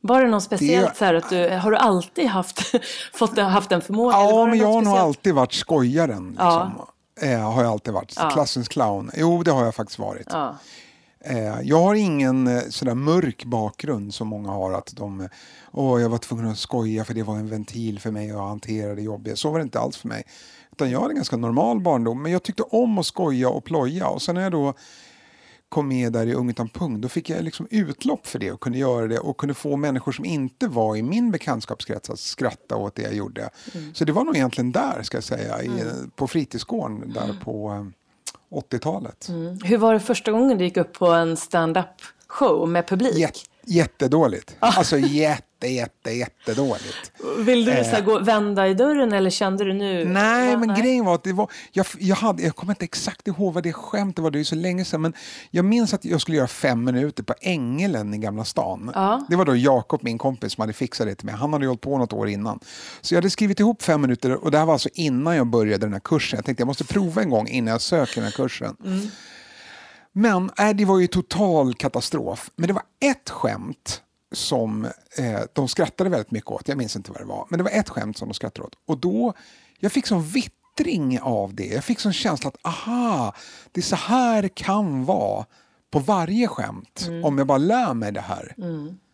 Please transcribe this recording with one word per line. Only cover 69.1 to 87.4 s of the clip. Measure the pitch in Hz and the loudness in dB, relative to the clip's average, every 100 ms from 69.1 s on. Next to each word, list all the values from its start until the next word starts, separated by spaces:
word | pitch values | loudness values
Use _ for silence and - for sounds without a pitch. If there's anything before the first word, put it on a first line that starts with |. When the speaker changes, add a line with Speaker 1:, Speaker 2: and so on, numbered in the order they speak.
| - - - - - - - - - _ | -10 -20 -20 -20 -20 -20 -20 -20 -20 _
Speaker 2:
Men, | 190 226 190 185 - | 2 2 4 0 2
nej, | 208 | 2
det | 208 | 4
var | 202 190 | 4 6
ju | 175 | 4
total | 180 - 170 202 160 131 | 2 -2 0 2 4 2
katastrof. | 120 139 120 - 156 117 104 - - | 0 -2 -2 -4 -4 -4 -8 -10 -4
Men | 175 | -2
det | |
var | 196 - _ | -2 -4 _
ett | 277 254 - | 0 0 -6
skämt | - 120 104 98 - - - _ _ _ | -4 -2 -2 -8 -12 -10 -12 _ _ _
som, | - - 135 113 107 113 - _ - | -8 -2 0 0 -4 -6 -10 _ -6
eh, | 123 104 110 | -4 -4 -4
de | - 131 | -2 -2
skrattade | - 165 - 190 | 0 -2 0 0
väldigt | 156 107 | 0 -2
mycket | 110 - | -6 -6
åt. | - - | -8 -6
Jag | 139 | -6
minns | 117 - | -4 -8
inte | 98 | -12
vad | - | -14
det | 101 | -10
var. | - - | -10 -6
Men | 175 | -2
det | |
var | 185 | 0
ett | 208 208 | 0 -2
skämt | - 107 107 | -4 -6 -8
som | - | -10
de | |
skrattade | 104 117 - - | -8 -8 -10 -16
åt. | - _ | -16 _
Och | 147 | -2
då, | 175 208 240 196 - - _ _ | 0 0 -2 -4 -16 -20 _ _
jag | 202 | -2
fick | - - | 0 0
sån | 190 | 0
vittring | 156 220 - _ _ - 320 233 139 127 | 0 -2 -4 _ _ -4 0 0 0 0
av | 131 110 101 | 0 -2 -2
det. | 98 95 | -6 -4
Jag | 110 | -4
fick | - 240 | -2 -2
sån | 214 | 0
känsla | 180 208 147 - | 0 0 -2 -4
att, | - 165 | -6 -8
aha, | 160 - 247 240 180 113 - - - - | -8 -4 -2 0 0 -2 -6 -18 -20 -10
det | - | -6
är | |
så | - 196 | -2 -4
här | - 247 247 220 190 | 2 2 4 2 0
kan | - - 196 202 135 | -4 -2 0 0 0
vara | 131 190 101 101 113 _ _ _ _ | 0 0 0 -2 -6 _ _ _ _
på | 147 | 0
varje | 135 202 165 214 240 | 2 2 2 2 0
skämt | - 107 101 - - 175 | 0 -8 -8 -14 -10 -8
Speaker 1:
Mm. | 165 | -2
Speaker 2:
om | 160 | 0
jag | 139 | 2